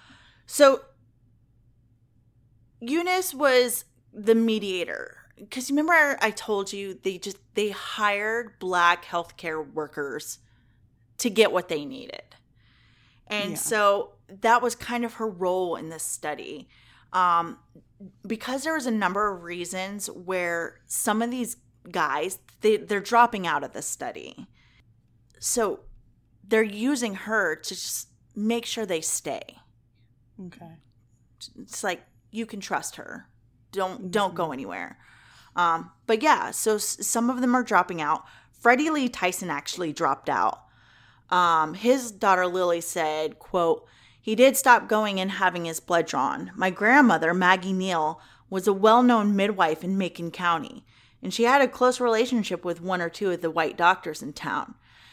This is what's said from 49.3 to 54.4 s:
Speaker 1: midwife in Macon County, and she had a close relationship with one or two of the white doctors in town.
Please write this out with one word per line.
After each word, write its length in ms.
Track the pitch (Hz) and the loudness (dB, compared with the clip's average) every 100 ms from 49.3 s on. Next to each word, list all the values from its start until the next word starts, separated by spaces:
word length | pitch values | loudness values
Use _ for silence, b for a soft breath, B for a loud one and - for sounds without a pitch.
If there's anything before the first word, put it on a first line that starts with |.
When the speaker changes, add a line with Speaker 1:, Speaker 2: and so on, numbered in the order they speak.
| 196 | 2
Speaker 1:
midwife 460 | 202 190 165 160 | 0 2 2 2
in 140 | 180 196 | -2 -2
Macon 320 | 180 - 170 | -4 -6 -10
County, 560 | - 175 165 - - b b b b | -4 -2 -2 -4 -14 b b b b
and 100 | 185 | -8
she 100 | 208 | 0
had 180 | 233 277 | 4 4
a 60 | 254 | 4
close 300 | - 254 254 | 2 2 2
relationship 640 | 247 220 254 240 190 185 175 | 2 2 2 0 -2 -4 -4
with 160 | 170 | -6
one 200 | 180 180 | -4 -4
or 80 | 170 | -4
two 220 | - 196 | -4 -2
of 100 | 170 | -2
the 80 | 165 | -2
white 280 | 165 160 - | 0 -2 2
doctors 440 | 170 185 165 156 | 4 4 -2 -10
in 120 | 147 | -12
town. 420 | - | -10